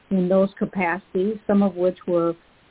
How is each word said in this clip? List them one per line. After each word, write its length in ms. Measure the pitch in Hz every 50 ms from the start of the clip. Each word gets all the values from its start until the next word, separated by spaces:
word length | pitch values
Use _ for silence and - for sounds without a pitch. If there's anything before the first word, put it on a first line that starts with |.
| _ -
in 180 | 196 190 180 180
those 240 | 190 190 196 196 -
capacities, 840 | - 214 208 - 190 185 170 170 190 - _ - 190 185 208 220 208 _
some 160 | - 208 202 202
of 140 | 196 180
which 300 | 175 180 185 180 - -
were 300 | - 175 170 170 170 165 - _ _ _ _ _ _